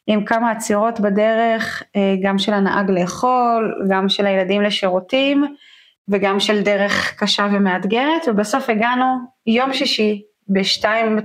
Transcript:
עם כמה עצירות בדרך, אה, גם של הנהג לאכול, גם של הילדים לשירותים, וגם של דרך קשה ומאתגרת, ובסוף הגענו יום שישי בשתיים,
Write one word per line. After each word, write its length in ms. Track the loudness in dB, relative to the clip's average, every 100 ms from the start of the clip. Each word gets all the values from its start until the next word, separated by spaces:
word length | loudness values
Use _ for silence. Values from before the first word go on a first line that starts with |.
| -2
עם 180 | 0
כמה 260 | 0 0 0
עצירות 500 | -2 -2 0 0 0
בדרך, 840 | 0 2 2 2 0 0 -4 -10 -6 -2
אה, 180 | 0 0
גם 160 | 0 0
של 140 | 0
הנהג 380 | 0 0 0 0
לאכול, 840 | 0 -2 0 2 2 2 0 -2 -2 0
גם 180 | 2 0
של 180 | 0 0
הילדים 360 | 2 0 0
לשירותים, 800 | 0 0 0 -2 0 0 2 2 0 -4 -20 -20 _ _ -4
וגם 320 | 0 0 0
של 220 | 0 0
דרך 520 | 2 2 0 0 -4 -2
קשה 320 | -2 0 0
ומאתגרת, 720 | 2 2 0 0 0 0 0 0
ובסוף 420 | 0 0 -2 0
הגענו 340 | 0 0 0 0 -2 -6 _ -2
יום 260 | 0 0
שישי 500 | -2 -2 0 0 -2 -8 _ -2
בשתיים, 720 | -2 0 -2 -2 0 0 -2